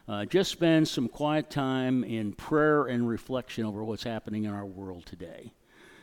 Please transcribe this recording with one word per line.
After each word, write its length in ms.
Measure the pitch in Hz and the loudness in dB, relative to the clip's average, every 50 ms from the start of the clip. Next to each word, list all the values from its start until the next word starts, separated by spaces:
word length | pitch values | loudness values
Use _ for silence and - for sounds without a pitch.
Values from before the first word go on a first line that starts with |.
| _ - | _ -6
uh, 160 | 104 104 104 | -4 -4 -2
just 260 | - - 190 190 - | 2 2 2 2 0
spend 380 | - - 170 165 160 160 156 - | 0 2 4 6 6 6 6 4
some 180 | - 147 123 | 2 0 -2
quiet 440 | 113 - - 147 147 151 156 143 - | -2 -2 -2 0 0 2 0 0 -2
time 520 | - 147 139 131 131 131 127 127 131 127 110 | -2 -2 0 0 0 0 2 2 2 0 0
in 300 | 104 113 113 107 104 95 | -2 -2 -4 -4 -4 -6
prayer 540 | - - - 156 151 151 151 151 147 135 | -8 -4 0 4 4 6 6 6 4 4
and 200 | 127 123 120 120 | 2 0 0 2
reflection 580 | 117 113 - - - 127 127 - - - 120 110 | 0 0 -2 -4 -4 -4 -4 -6 -6 -4 -4 -2
over 180 | 107 101 104 110 | -2 -4 -4 -4
what's 200 | 113 107 - - | -6 -6 -4 -4
happening 400 | 117 113 110 - 107 104 107 107 | -6 -6 -6 -6 -4 -4 -2 -2
in 80 | 104 101 | -2 -4
our 140 | 101 101 | -6 -8
world 400 | 98 92 95 95 92 90 87 85 | -10 -10 -10 -10 -10 -10 -12 -14
today. 460 | - 98 85 90 82 - - - - - _ _ _ _ - - - - - | -16 -14 -14 -14 -14 -14 -14 -16 -18 -20 _ _ _ _ -20 -20 -20 -20 -20